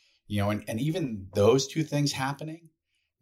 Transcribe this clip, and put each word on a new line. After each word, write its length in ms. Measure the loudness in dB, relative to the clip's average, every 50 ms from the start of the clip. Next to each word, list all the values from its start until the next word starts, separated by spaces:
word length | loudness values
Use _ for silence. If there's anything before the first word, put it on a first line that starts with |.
| _ _ _ _ _ -6
You 100 | -4 -2
know, 100 | 0 0
and, 140 | -2 -2 -4 -6
and 120 | -4 -2
even 460 | -2 -2 -2 -2 -2 -4 -6 -8 -10 -4 0
those 320 | 4 6 6 6 6 4
two 160 | 0 -2 -4 -2
things 300 | -2 0 0 0 0 0
happening, 560 | -2 -2 -4 -4 -6 -8 -10 -10 -12 -16 -20 _ _ _ _ _ _ _ _ _ _